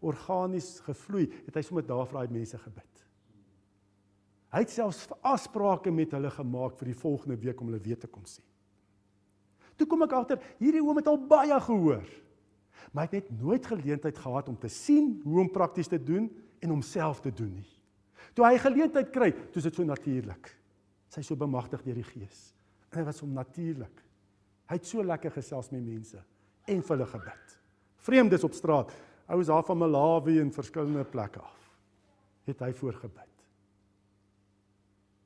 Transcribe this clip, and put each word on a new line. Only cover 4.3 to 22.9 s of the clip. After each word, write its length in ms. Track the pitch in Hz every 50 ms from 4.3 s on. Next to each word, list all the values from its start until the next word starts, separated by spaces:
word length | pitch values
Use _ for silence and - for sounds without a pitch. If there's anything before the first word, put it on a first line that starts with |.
| _ _ _ _
Hy 80 | - 170
het 120 | 226 226
selfs 380 | - 233 233 208 165 - - - - - -
afsprake 680 | 254 269 226 - - - 220 202 202 190 - - 190
met 220 | 165 160 156 156 151
hulle 180 | 135 139 139
gemaak 480 | - - 147 143 127 127 131 127 127 -
vir 80 | 135
die 80 | 127 123
volgende 420 | - - 160 143 139 - 139 127
week 240 | 113 110 127 120 123
om 60 | 123
hulle 160 | 113 113 107 95
weer 160 | 107 120 -
te 80 | -
kom 180 | - - - 98
sien. 200 | - - - _ _ _ _ _ _ _ _ _ _ _ _ _ _ _ _ _ _ _ _ _ _ _ _ _ - _ -
Toe 80 | 311 302
kom 140 | 330 320 320
ek 60 | 302 285
agter, 300 | 262 240 254 277 262 - - - -
hierdie 220 | 220 285 311 320 302
oom 160 | 294 302 302
het 80 | 302 302
al 80 | 302 294 262 269
baie 260 | 302 302 269 302 285 262 -
gehoor, 380 | - 233 202 170 156 135 104 90 - - - - _ _ _ _ _ _ _ _ _ _ - - - -
maar 120 | 143 156
hy 40 | 165
het 60 | - 202 196 196
net 100 | 120 107
nooit 260 | 120 151 220 262 254
geleentheid 520 | - 233 190 139 143 147 143 147 156 143 - -
gehad 280 | 131 123 139 139 -
om 80 | 123 -
te 100 | - 110
sien 460 | - - - - 294 302 294 294 - - -
hoe 160 | 147 156 180 190
om 80 | 185
prakties 400 | 185 190 180 165 - 185 165 -
te 80 | 180 165
doen 300 | 127 135 165 196 226 220 - - - - _ _ -
en 120 | 165 160
om 60 | 147 127
self 380 | - - 190 160 156 143 - -
te 80 | 139 123
doen 160 | - 113 104 90
nie. 140 | 92 98 - _ _ _ _ _ _ _ _ _ - - - -
Toe 120 | - 240
hy 120 | 233 254 247
geleentheid 520 | 247 269 247 269 320 320 320 285 262 - -
kry, 160 | 262 247 185 -
toe 280 | - - - - 180
is 80 | 147 165
dit 100 | - -
so 80 | 180
natuurlik. 640 | 156 143 - - 147 131 127 113 104 90 - - - - _ _ _ _ _ _ _ _ _ _ _
Sy 120 | - - 139
is 80 | -
so 80 | 160 135
bemagtig 440 | 147 143 131 127 117 - - 123 -
deur 120 | 131 120 120
die 80 | 110
Gees. 420 | - - 123 98 98 - - - - _ _ _ _ _ _ _ _